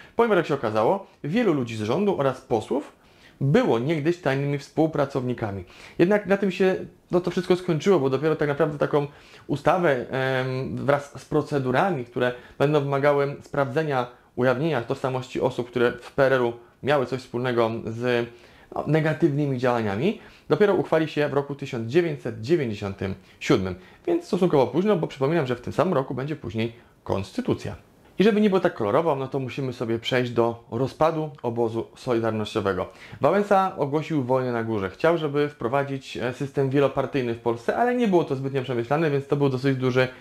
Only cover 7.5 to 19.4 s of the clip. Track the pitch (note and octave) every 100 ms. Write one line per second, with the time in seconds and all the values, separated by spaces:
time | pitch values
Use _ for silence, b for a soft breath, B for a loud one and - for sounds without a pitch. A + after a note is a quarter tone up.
7.5 | F3+ - D#3 G3+ F3+ C3+ C3 D#3 D#3 D3
8.5 | C#3 D#3+ D3 - D3 C#3+ B B B -
9.5 | C3+ D3 F3+ E3+ B2+ - C3 C3 C3 C3
10.5 | B2+ C3+ B2 B2 C#3+ - - - D#3 C#3+
11.5 | C#3+ B2+ B2+ G3 D3 A#2 B2+ B2 B2 B
12.5 | - C#3+ D3+ C#3 C#3 D3 C#3+ C#3+ - -
13.5 | C#3+ C3+ C3+ D#3+ C3 A#2+ B B - B2+
14.5 | B2 D#3+ C3+ A#2 C#3 C3 B2+ B2 - B2+
15.5 | B2+ A#2+ B2 A#2+ F#2+ - - C3 C3 A#2+
16.5 | A#2+ B _ A#2 D3 B2 C3 - B2 B2+
17.5 | A#2 A2+ A2+ G2 A2+ B2 A#2+ A#2+ B B
18.5 | B B - - D#3 D#3 D3 E3+ C#3